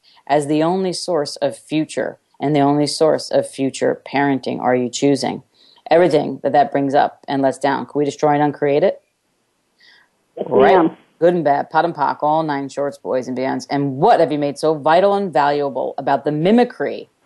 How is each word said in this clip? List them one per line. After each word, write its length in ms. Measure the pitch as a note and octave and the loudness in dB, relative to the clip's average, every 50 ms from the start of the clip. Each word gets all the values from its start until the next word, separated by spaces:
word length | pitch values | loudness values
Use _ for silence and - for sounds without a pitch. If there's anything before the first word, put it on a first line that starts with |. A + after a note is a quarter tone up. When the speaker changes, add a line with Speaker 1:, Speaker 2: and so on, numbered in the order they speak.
| _ _ _ _ _ - | _ _ _ _ _ 0
Speaker 1:
as 200 | C#3 D#3 D3 C#3 | 0 0 2 0
the 160 | D#3 D3+ D#3 | 0 0 0
only 280 | E3 F3+ F#3+ F#3+ F#3 | 0 0 0 -2 -4
source 440 | E3 - - - F3+ D#3 D3 C#3+ - - | -4 -6 -6 -4 -2 -2 -2 -4 -6 -4
of 180 | - C3+ - - | -4 -4 -4 -6
future 600 | - - D3 D#3 D#3 - - - - - - _ _ _ _ - | -10 -6 -4 -4 -4 -4 -4 -6 -6 -6 -8 _ _ _ _ -6
and 160 | - C#3+ D3+ | -4 0 2
the 60 | C#3+ | 2
only 260 | C#3 C#3+ C#3+ D3 D3 C#3+ | 2 2 2 2 0 -2
source 420 | - - D#3+ D#3 D3 C3+ - - | 0 0 2 2 2 0 -2 -2
of 180 | - C#3 C#3 - | -2 -2 -2 -2
future 540 | - - C3+ C3+ B2+ - B2+ C3 - - - | -4 -4 -4 -4 -4 -2 -2 -2 -2 -4 -8
parenting 540 | - - C#3+ C#3+ C#3+ C#3 B2+ - - B2 - | -6 -2 0 2 2 0 0 -2 -4 -6 -4
are 160 | - B2+ B2+ | 0 0 0
you 140 | B2+ B2 A#2+ | 0 0 -2
choosing? 540 | - - - C#3+ C#3 B2 C3 G#2+ F#2+ - - _ _ _ _ _ _ _ - - | -4 0 0 2 2 2 0 -4 -6 -8 -12 _ _ _ _ _ _ _ -2 2
Everything 480 | D#3 E3+ F3+ E3+ C#3+ D3+ C#3 D3 C3+ C3+ - | 4 4 4 4 2 0 0 -2 -6 -4 -4
that 80 | C#3+ B2 | 0 2
that 180 | D3 C#3+ C#3+ | 2 2 2
brings 240 | - C#3+ C#3 C#3 C3 | 0 -2 -2 0 2
up 280 | D3 C3 - - _ - - | 2 0 0 -2 _ -10 -6
and 140 | C#3 C#3 | -4 0
lets 180 | C3+ C3+ B2+ - | 0 0 0 0
down. 260 | - C#3+ C#3 C3 B2+ | -2 -2 -2 -2 -4
Can 140 | - - C#3+ | -6 -4 -2
we 60 | D3 | -2
destroy 280 | C#3 C3+ - - D3+ D3 | -2 -2 0 0 2 2
and 80 | C#3+ D3 | 2 2
uncreate 400 | D3 C#3+ - D3 C#3+ C#3 D3 F3 | 0 0 -2 -2 0 2 2 2
it? 180 | G3 - - _ _ _ _ _ _ _ _ _ _ _ _ _ _ _ _ _ _ _ _ _ _ _ _ _ _ - | 0 0 -2 _ _ _ _ _ _ _ _ _ _ _ _ _ _ _ _ _ _ _ _ _ _ _ _ _ _ -12
Speaker 2:
Yes, 120 | - - - | -10 -6 0
Speaker 1:
Right. 260 | - - B2+ - F#3+ | 2 4 4 6 6
Speaker 2:
ma'am. 220 | F3+ D#3+ E3 - - _ _ _ - | 4 4 2 -2 -6 _ _ _ 0
Speaker 1:
Good 160 | D#3+ F3 F3 | 2 2 2
and 80 | F3+ D3+ | 2 2
bad, 260 | C#3+ C#3 C#3 - - | 0 0 0 -2 -2
pot 160 | - D#3+ D#3+ | 0 0 0
and 100 | E3+ - | 0 -2
pock, 260 | C#3+ C#3 C3+ B2+ - | -2 -2 -2 -2 -2
all 220 | - D3+ D3+ D#3+ D#3+ | -2 0 0 0 0
nine 240 | D#3 C#3+ C#3 C#3 C3+ | -2 -4 -6 -6 -8
shorts, 300 | - - C#3+ C#3+ C#3 - | -6 -6 -6 -6 -6 -8
boys 320 | - F#2 A2+ C3 A#2+ B2 | -8 -4 -4 -4 -4 -6
and 80 | B2+ B2+ | -6 -6
beyonds. 280 | C3 C3 C3 C3 - - | -4 -4 -4 -6 -6 -4
And 260 | C#3+ C#3 C#3+ C#3 C3 C3 | -4 -2 -2 -2 -2 0
what 220 | E3 A3+ B3 B3 | 2 4 4 4
have 120 | B3+ - D3+ | 4 2 0
you 40 | D3 | -2
made 200 | D3 C#3+ C3+ - | -2 -4 -4 -2
so 160 | - D#3 D#3+ | -2 -2 -2
vital 400 | D3+ C3 D#3 D#3+ F3+ F#3+ G3+ G3+ | 0 0 2 4 4 4 4 2
and 180 | G3 G3+ F#3 | 0 -2 -2
valuable 640 | C3+ D3+ C#3+ D3 D3 D3 C#3+ C#3 B2 B2+ C3+ B2+ - - | 0 0 0 2 0 0 -2 -4 -4 -4 -6 -6 -6 -6
about 280 | C#3 D3 C#3 C#3 - | -2 -2 -2 0 0
the 80 | D3 D3+ | -2 -2
mimicry 760 | D3+ D#3+ F#3 A3 A#3+ B3 A#3+ - - C#3+ A#2+ A2 G#2 - _ _ _ _ | 0 2 4 4 4 4 2 0 -6 -6 -6 -6 -8 -12 _ _ _ _